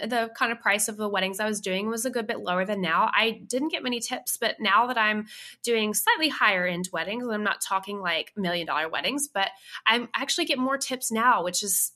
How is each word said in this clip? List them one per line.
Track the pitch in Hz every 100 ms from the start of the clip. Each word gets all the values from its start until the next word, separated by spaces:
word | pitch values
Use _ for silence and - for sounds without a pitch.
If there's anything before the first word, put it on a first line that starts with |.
| 220
the | 240 226 226
kind | 240
of | 226
price | 208 208 208
of | 208
the | 214
weddings | 190 190 190
I | 214
was | 208
doing | 190 190 214
was | 226 254
a |
good | 247 220
bit | -
lower | - 180
than | 190 202
now. | 165 175 220
I | 208 226 220 -
didn't | 254 311
get | 359
many | 254 240
tips, | - 254 - -
but | 226 -
now | 202 208 247
that | 240
I'm | 214 214 214 - - -
doing | 240 226 214
slightly | 208 440 453 311
higher | - 226 185 180
end | 175 180
weddings, | 165 170 233
and | 247
I'm | 214
not | 208 -
talking, | - 190 208 202
like, | 180 160 - 208
million | 185 175 160
dollar | 143 160
weddings, | 143 170 277 -
but | 196 196 - - - -
I'm | 233 -
actually | - 285 - 320
get | 262
more | 262 269
tips | - 262 -
now, | 220 247 214
which | 170 180
is | 202 - -